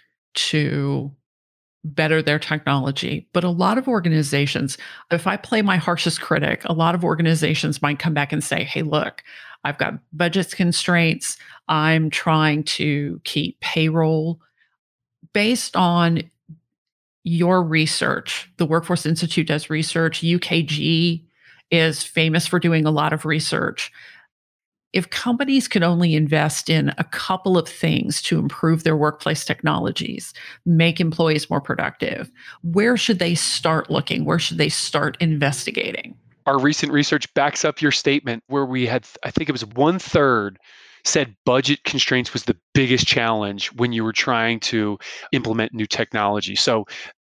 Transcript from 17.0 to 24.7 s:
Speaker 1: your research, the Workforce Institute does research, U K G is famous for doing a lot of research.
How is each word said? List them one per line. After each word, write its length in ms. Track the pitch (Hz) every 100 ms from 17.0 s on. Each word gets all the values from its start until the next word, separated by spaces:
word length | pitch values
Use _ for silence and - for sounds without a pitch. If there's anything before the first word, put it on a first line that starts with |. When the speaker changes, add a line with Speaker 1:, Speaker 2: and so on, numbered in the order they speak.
| _ _
Speaker 1:
your 400 | - 165 175 185
research, 880 | 170 156 156 - - - - - - -
the 100 | 160
Workforce 380 | 160 165 175
Institute 420 | 151 165 165 - 156
does 220 | 156 -
research, 540 | 156 160 165 165 160
U 160 | 165 175
K 240 | - 165
G 640 | 156 151 156 165 170 165 - _ - - -
is 320 | 170 160 151
famous 440 | - - 160 160 -
for 120 | 180
doing 280 | 170 165 151
a 40 |
lot 220 | 151 151
of 140 | 156 156
research. 640 | 160 - - - - - - - - _ _ _ _ _